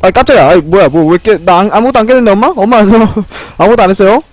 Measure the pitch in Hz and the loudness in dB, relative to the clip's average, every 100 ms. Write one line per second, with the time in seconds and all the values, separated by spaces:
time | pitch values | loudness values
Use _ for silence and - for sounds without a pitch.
0 | 190 208 262 254 139 175 151 185 160 156 | -2 -2 0 2 2 0 0 0 0 0
1 | 156 170 220 196 170 175 202 196 240 254 | 0 -2 0 -2 0 0 0 -2 -2 -2
2 | 220 254 233 196 262 294 202 240 208 226 | 0 0 2 0 -2 -2 -2 0 2 2
3 | 220 - 196 - - - 185 233 190 190 | 0 -4 -10 -14 -20 -4 0 2 0 0
4 | 190 233 - | 0 0 -4